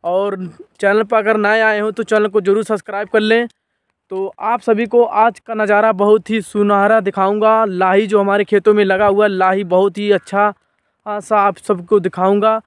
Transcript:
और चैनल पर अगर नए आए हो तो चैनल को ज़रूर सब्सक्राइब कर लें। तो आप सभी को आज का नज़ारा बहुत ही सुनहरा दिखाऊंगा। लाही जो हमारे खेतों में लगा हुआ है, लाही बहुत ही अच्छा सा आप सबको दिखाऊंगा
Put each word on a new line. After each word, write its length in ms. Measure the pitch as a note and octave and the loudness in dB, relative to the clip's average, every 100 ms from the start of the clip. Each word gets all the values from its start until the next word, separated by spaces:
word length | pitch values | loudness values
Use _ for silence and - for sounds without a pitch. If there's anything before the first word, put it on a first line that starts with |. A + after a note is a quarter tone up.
और 320 | E3+ F#3 G3+ G3 F3+ - - _ | -2 -4 -4 -6 -12 -16 -20 _
चैनल 220 | G3+ G#3+ | 0 0
पर 120 | G#3+ A3 | 0 -2
अगर 200 | G#3 G#3+ | 0 0
नए 220 | G#3 A3 | 0 2
आए 180 | A3 G#3 | 0 0
हो 100 | G#3+ | -4
तो 120 | G#3+ | -6
चैनल 240 | A3 G#3+ G#3 | -2 -2 0
को 120 | G#3 | -2
ज़रूर 220 | F#3+ G3+ | 0 -2
सब्सक्राइब 440 | G#3+ G#3 - G3+ G3 | -2 -6 -6 -10 -4
कर 120 | A3 | -2
लें। 240 | G#3+ A3+ A#3+ _ _ _ _ _ _ | 0 0 -2 _ _ _ _ _ _
तो 160 | F#3+ G3 - | -10 -10 -6
आप 200 | G#3+ A#3 | -4 -4
सभी 240 | - G#3+ A#3 | 0 -2 2
को 160 | A#3+ A#3 G#3 | 2 2 2
आज 200 | A#3 F#3+ | 0 -2
का 140 | - | -10
नज़ारा 360 | A3 G#3 G#3 A3 | -6 0 2 2
बहुत 360 | F#3+ G#3 G#3+ - | 2 2 2 0
ही 100 | A3 | -6
सुनहरा 560 | - G#3 G3+ G3+ G3+ A3 | -4 -2 0 2 2 2
दिखाऊंगा। 640 | G3 G3 F#3+ G#3 A3 A3 | 0 -2 -2 2 2 2
लाही 420 | A3 F3+ F#3 G3 G#3+ | 0 0 0 2 2
जो 140 | G#3 | 0
हमारे 240 | G3 G3+ | 0 -2
खेतों 300 | G3 G#3 G#3+ | 0 0 2
में 100 | G#3 | 2
लगा 220 | G3 F#3 G#3 | 2 2 2
हुआ 180 | G3 | 2
है, 60 | G#3 | 0
लाही 340 | F#3 F#3+ F#3+ F#3 | 2 0 0 0
बहुत 320 | F3+ G3 F#3 | 0 0 -2
ही 120 | G#3 | -2
अच्छा 420 | G3 - G3 G#3 G3 _ _ _ _ G#3+ | -2 -2 -2 -2 -2 _ _ _ _ -10
सा 320 | G#3 - G#3+ | -10 -2 0
आप 180 | G3 F#3 | 0 -2
सबको 420 | - F#3 F3 G#3 | -4 -4 0 0
दिखाऊंगा 600 | F3+ - F#3 G3+ A3 A3 | 0 -2 0 2 0 -2